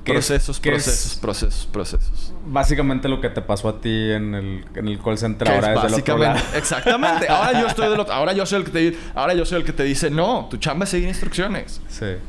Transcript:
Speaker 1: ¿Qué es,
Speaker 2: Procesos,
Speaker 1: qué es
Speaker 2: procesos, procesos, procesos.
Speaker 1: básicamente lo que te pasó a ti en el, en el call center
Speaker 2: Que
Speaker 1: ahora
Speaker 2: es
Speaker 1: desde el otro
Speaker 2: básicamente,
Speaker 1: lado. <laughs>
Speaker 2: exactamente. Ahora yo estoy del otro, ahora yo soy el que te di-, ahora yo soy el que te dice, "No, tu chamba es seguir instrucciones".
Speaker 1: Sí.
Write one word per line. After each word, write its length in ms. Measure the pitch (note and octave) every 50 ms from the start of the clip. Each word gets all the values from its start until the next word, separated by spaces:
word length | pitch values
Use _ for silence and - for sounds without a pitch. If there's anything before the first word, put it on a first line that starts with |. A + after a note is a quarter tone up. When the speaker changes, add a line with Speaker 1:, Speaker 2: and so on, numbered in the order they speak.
| -
Speaker 1:
¿Qué 80 | -
es, 60 | C#3+ D3 C#3+ -
Speaker 2:
Procesos, 320 | C#3+ C#3 - - C3+ -
Speaker 1:
qué 80 | - D3 D3
es 80 | D3 C#3
Speaker 2:
procesos, 340 | C3+ - - - - - -
procesos, 480 | - A2 G2 - - G#2+ - - - -
procesos. 600 | - G2+ F2+ - F#2 - - - - - - - - - -
Speaker 1:
básicamente 640 | D3 C3+ C#3 C3+ - D3+ C#3 C#3+ C3+ C3 B2 C3 C3+
lo 120 | C3+ -
que 80 | C3 A#2+
te 140 | - C3
pasó 260 | - - G#2 G2 - A2
a 120 | G#2+ -
ti 320 | - A#2 A2 A2 A2 A2
en 240 | G#2+ G#2+ G#2+ G#2+ G2+
el, 280 | G2+ G2 G2 F#2+ F#2 E2+ - -
en 100 | G2 G#2+
el 140 | G#2+ G#2 G2+
call 160 | - A2+ A2 G#2+
center 300 | A#2 A2+ G#2+ - A#2 A2
Speaker 2:
Que 60 | G#2
Speaker 1:
ahora 200 | G2+ G#2 G#2+ G#2+
Speaker 2:
es 80 | -
Speaker 1:
desde 140 | G#2+ G#2+ A2+
el 40 | -
otro 120 | - D#3 D3 A2+
Speaker 2:
básicamente, 260 | - A2+ A#2+ - A#2+
Speaker 1:
lado. 120 | - -
<laughs> 20 | D3+
Speaker 2:
exactamente. 720 | - - D3+ B2+ - A#3+ A#3 B3 C#4 F3 E3 E3 - D#3
Ahora 320 | D#3 F3+ G#3+ B3 B3+ A#3+
yo 60 | A#3
estoy 220 | A3 - - A3+ G#3+
del 80 | G#3+ G#3
otro, 160 | G3+ - G2+
ahora 180 | C3 D3+ F3+
yo 140 | G3 G3 F#3+
soy 120 | F3 G3 G3+
el 40 | F3+
que 60 | -
te 80 | - E3
di-, 200 | D#3+ E3+ E3 E3 - - -
ahora 180 | - C#3 F3 F3+
yo 100 | F3 D#3+
soy 140 | D#3+ F3 E3+
el 60 | D#3
que 80 | D#3
te 100 | D3 -
dice, 260 | C#3 C#3 C#3 B2 E3+ D3
"No, 380 | C#3+ D#3+ F3 G#3+ B3+ F#3 A2+ -
tu 100 | - G#2+
chamba 260 | - D3+ C#3 D#3+ G3
es 60 | G3
seguir 180 | F#3 F3+ F3+ F3+
instrucciones". 720 | - - - E3 - F3 F#3 G3+ G3 D3 - - - - - -
Speaker 1:
Sí. 180 | - - A2+ G2 F#2 F2+ -